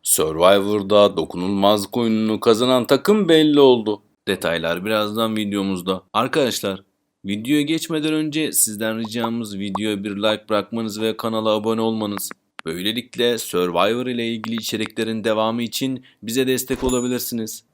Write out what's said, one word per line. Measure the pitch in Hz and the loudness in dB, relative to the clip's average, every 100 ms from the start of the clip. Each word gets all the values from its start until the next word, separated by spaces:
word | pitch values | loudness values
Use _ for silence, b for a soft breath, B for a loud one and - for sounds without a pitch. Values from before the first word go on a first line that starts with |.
| - - | 0 0
Survivor'da | 80 80 90 101 101 104 98 104 101 98 | 0 4 6 6 4 -2 4 6 6 4
dokunulmazlık | 80 87 92 101 98 107 101 123 | -4 -4 -2 2 4 4 0 -2
oyununu | 113 110 110 107 | 0 0 0 0
kazanan | 117 110 123 127 117 | 2 4 4 2 4
takım | 135 - 214 175 | 2 4 2 6
belli | 160 156 147 | 6 6 6
oldu. | 135 120 107 104 _ _ - | 6 6 2 -6 _ _ -4
Detaylar | 92 85 85 82 87 | -2 0 -2 -2 -4
birazdan | 101 107 107 107 113 110 | -2 -2 0 -2 -2 -2
videomuzda. | 104 101 98 92 90 92 _ | -2 -2 -2 -4 -4 -6 _
Arkadaşlar, | 107 127 160 127 98 101 95 _ _ _ _ | -2 0 0 0 -2 -6 -8 _ _ _ _
videoya | 98 104 117 147 | -8 -6 0 0
geçmeden | 147 160 - 160 156 | 0 -2 -2 -4 -2
önce | 156 156 151 151 | -2 -2 -2 -2
sizden | - 113 104 113 110 | 0 -2 -2 -4 -4
ricamız | 110 117 117 117 107 98 | -6 -4 -4 -4 -6 -8
videoya | 101 95 107 104 | -6 -4 -2 -2
bir | 104 101 | -4 -2
like | 107 107 - | -2 -2 -2
bırakmanız | 104 101 113 113 104 | -2 -2 -6 -6 -4
ve | 110 110 | -4 -2
kanala | 117 110 110 | -4 -2 0
abone | 107 110 113 | 0 0 0
olmanız. | 113 110 104 104 - - _ - | 0 -2 -4 -6 -8 -14 _ -12
Böylelikle | 78 85 98 117 123 - 120 113 | -8 -4 -4 -4 -8 -2 0 0
Survivor | - 87 90 85 101 120 127 | -2 0 0 2 2 0 -4
ile | 120 113 | -4 -4
ilgili | 117 110 113 | -6 -6 -6
içeriklerin | 110 110 107 - 110 113 | -4 -4 -4 -4 -4 -2
devamı | 107 107 110 117 | 0 0 0 -2
için | 117 - 135 127 b b | -4 -4 -4 -6 b b
bize | - 123 131 | -4 -2 0
destek | 127 127 131 | -2 -2 -2
olabilirsiniz. | 127 123 123 123 - 117 110 - _ | 0 0 -2 -4 -4 -6 -8 -12 _